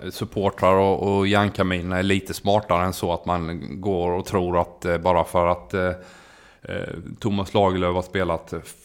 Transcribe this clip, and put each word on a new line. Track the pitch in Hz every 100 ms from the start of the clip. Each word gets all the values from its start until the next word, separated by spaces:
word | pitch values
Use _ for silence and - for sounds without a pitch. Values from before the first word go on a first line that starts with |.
| 92
supportrar | - 104 107 98 - 92
och, | 95 98 92 101 98
och | 98
järnkaminer | 101 104 101 92 90 87 90
är |
lite | 98 98 -
smartare | 80 101 104 - 85
än | 92
så, | - 90
att | 85 87
man | 87 82 85 - 87
går | 101 90 87
och | 90 -
tror | 98 90 87
att, | 87 -
eh, | 90 85
bara | 90 87
för | 82 90 87
att, | 87 -
eh, | 98 90 90 - - - - - _
eh, | - 92 92 85 - -
Thomas | 107 101 95
Lagerlöf | 107 98 92 90
har | 90
spelat | 90 98 87 82 - 85 - -